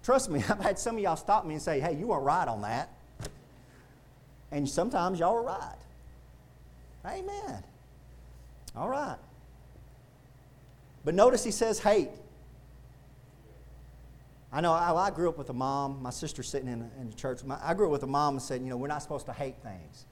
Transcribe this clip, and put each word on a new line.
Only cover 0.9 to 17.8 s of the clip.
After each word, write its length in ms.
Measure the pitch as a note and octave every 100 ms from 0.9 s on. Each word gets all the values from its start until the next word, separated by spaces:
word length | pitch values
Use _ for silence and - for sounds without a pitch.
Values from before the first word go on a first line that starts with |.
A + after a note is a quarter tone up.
| A3+
of 60 |
y'all 140 | F#3+ D#3+
stop 300 | - G#3 D#3+
me 80 |
and 80 | D#3
say, 180 | F3 D3
"Hey, 140 | D#3
you 140 | D3 A3+
weren't 160 | E3
right 240 | C#3 E3+ C3+
on 140 | G#2+
that." 280 | G#2 A#2 - - - - - - - - - - - - - - - - -
And 180 | D3 C#3
sometimes 500 | - G#3 G#3+ F3+ F3+
y'all 160 | E3+
were 80 | A#3
right. 340 | A#3+ F#3+ - - - - - - - - - - - - - -
Amen. 600 | F3+ F#4+ F#4+ G4+ - F#2+ - - - - - - - - - - - -
All 120 | F3+
right. 280 | C#4 C#4 B2+ - - - - - - - - - - - - - - - - - -
But 100 | D3
notice 280 | F3+ A#3+ B3+
he 80 | A#3
says 300 | - A3+ G#3+
hate. 300 | G3+ G#3 - - - - - - - - - - - - - - - - - - - - - - - - -
I 80 | C#3
know 120 | E3+
I, 220 | E3 F3
I 160 | E3 G3
grew 180 | G3 E3+
up 80 | D#3
with 140 | C3
a 40 |
mom, 460 | B2+ C3 C#3 C#3 C3+
my 100 | B2+
sister 340 | - D#3 -
sitting 240 | B2 C#3+ C3
in, 200 | A#2 A#2 B2
in 100 | A#2+
the 60 | G#2
church. 260 | C3+ B2
My, 160 | C#3 C#3
I 100 | D3+
grew 120 | F#3